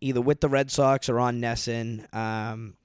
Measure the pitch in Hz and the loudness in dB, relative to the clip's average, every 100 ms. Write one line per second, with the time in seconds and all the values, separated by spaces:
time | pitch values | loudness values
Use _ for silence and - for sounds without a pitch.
0 | 135 123 123 147 151 139 139 - 135 135 | -2 0 2 2 2 2 2 2 4 4
1 | - 120 123 120 117 113 - 117 117 110 | 2 0 2 0 -2 -2 -4 -4 -4 -8
2 | - 113 110 110 110 110 113 - | -8 -6 -4 -4 -6 -8 -12 -18